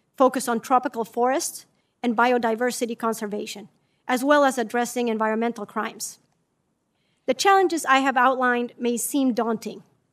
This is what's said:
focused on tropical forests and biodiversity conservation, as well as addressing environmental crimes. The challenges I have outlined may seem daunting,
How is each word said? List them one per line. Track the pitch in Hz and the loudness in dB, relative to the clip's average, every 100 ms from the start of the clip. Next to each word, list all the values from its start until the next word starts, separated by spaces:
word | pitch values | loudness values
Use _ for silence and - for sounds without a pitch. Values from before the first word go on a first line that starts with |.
| _ - | _ 2
focused | 254 262 - | 2 2 -2
on | 233 | -4
tropical | - 254 277 233 214 | 2 0 0 -6 -6
forests | 240 247 294 - - - _ _ _ | -2 0 0 -4 -10 -18 _ _ _
and | 240 226 | -2 2
biodiversity | 247 247 226 226 247 - 233 226 | 2 2 0 -2 -4 -4 -6 -4
conservation, | 226 220 208 208 220 202 214 _ _ _ - | -4 -4 -6 -8 -10 -14 -18 _ _ _ -4
as | 254 | 0
well | 277 294 | 4 4
as | 277 254 | 4 2
addressing | 220 240 233 247 240 | -2 -4 -4 -2 -2
environmental | 214 220 220 233 226 208 | 0 0 0 -2 -4 -8
crimes. | 220 - 220 - - _ _ _ _ _ _ _ _ _ _ - | -6 -8 -8 -14 -14 _ _ _ _ _ _ _ _ _ _ -4
The | |
challenges | 254 392 392 359 330 - | 0 4 4 4 0 2
I | 269 | 2
have | 269 254 | 2 4
outlined | 247 254 247 240 240 - | 4 4 2 0 -2 -4
may | 240 233 | -4 -2
seem | - 285 262 | -2 0 2
daunting, | 233 233 226 214 - - _ _ | 0 -2 -4 -8 -14 -18 _ _